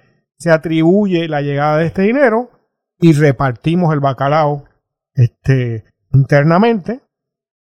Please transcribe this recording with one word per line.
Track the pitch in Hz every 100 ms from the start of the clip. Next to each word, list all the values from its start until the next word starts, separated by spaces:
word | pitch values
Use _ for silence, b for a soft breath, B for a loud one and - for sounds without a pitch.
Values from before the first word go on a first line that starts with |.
| _ _ _ _
se | 170
atribuye | 160 170 160 160 196 208 175 165
la | 147
llegada | 143 139 147 151
de | 165
este | 175
dinero | 196 254 269 220 247 _ _ _ _ _
y | 165
repartimos | 147 151 135 139 117 - 170 170
el | 156
bacalao, | 139 131 135 151 151 147 - _ _ _ _ -
este, | 120 - - 135 123 113 - _ _
internamente | 135 135 147 147 170 226 226 160 247 _ _ _ _ _ _ _